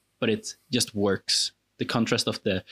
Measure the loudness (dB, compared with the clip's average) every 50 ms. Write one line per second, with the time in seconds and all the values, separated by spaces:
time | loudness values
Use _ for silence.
0 | _ _ _ -2 0 0 0 0 -4 -8 -14 _ _ -2 0 0 0 0 0 0
1 | 2 2 2 0 0 0 0 0 0 -2 -6 _ _ _ _ -6 -4 0 0 0
2 | 2 2 2 0 0 -2 -4 -2 -2 -2 -2 -2 -4 -8